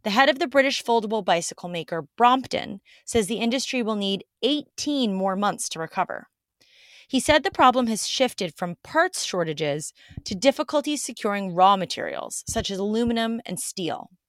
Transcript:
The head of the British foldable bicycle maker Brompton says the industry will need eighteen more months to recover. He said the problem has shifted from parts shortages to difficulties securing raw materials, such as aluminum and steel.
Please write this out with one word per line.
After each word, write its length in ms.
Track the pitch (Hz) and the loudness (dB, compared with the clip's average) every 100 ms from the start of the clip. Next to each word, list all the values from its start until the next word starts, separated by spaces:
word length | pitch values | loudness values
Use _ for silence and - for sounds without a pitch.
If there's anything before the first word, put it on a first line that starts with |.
The 80 | 214 | 0
head 180 | 208 269 | 4 4
of 120 | 269 | 2
the 80 | 330 | 2
British 360 | 277 269 254 | 4 2 0
foldable 400 | - 233 214 220 | 0 0 2 -2
bicycle 460 | 196 175 - - 175 | 2 0 0 -10 -8
maker 380 | 175 156 165 147 - | -8 -6 -8 -8 2
Brompton 640 | 240 269 - - - 202 _ - - | 4 4 0 -6 -6 -14 _ -20 -2
says 220 | 233 180 | 0 0
the 100 | 185 | -2
industry 460 | 233 262 - 254 | 0 -2 -2 -2
will 120 | 214 214 | -2 -2
need 300 | 196 196 - _ | -2 -4 -6 _
eighteen 720 | 233 294 - - 294 285 233 | -2 -2 -4 -8 -4 0 0
more 220 | 190 190 190 | 0 0 0
months 340 | 202 170 - | 0 -2 -8
to 100 | 160 | -8
recover. 480 | 160 196 175 - - _ _ _ _ _ _ - _ | -6 -4 -4 -6 -12 _ _ _ _ _ _ -20 _
He 120 | 262 | 0
said 240 | - 302 | 4 4
the 80 | 381 | 4
problem 340 | - 269 254 233 | 6 6 6 0
has 200 | 220 - | -2 -4
shifted 480 | - 254 - 180 - | 0 0 0 -8 -6
from 220 | 180 170 | -8 -8
parts 400 | - 311 359 - | -2 2 2 -2
shortages 680 | - 185 165 151 151 147 - _ - - - | -4 -2 -2 -2 -2 -2 -6 _ -18 -16 -10
to 80 | |
difficulties 720 | 190 262 262 302 302 294 294 | 2 2 2 -2 -2 0 -4
securing 500 | - 233 214 202 196 | -6 -4 -4 -2 -2
raw 240 | 175 190 196 | 6 6 6
materials, 640 | 170 - 76 67 - - - | 0 -6 -6 -8 -8 -10 -6
such 240 | 226 - | -6 -4
as 80 | 190 | -4
aluminum 600 | 202 220 240 233 226 226 - | -2 0 0 0 -2 -4 -6
and 140 | 170 | -8
steel. 500 | - - 160 - - _ | -8 -6 -6 -6 -10 _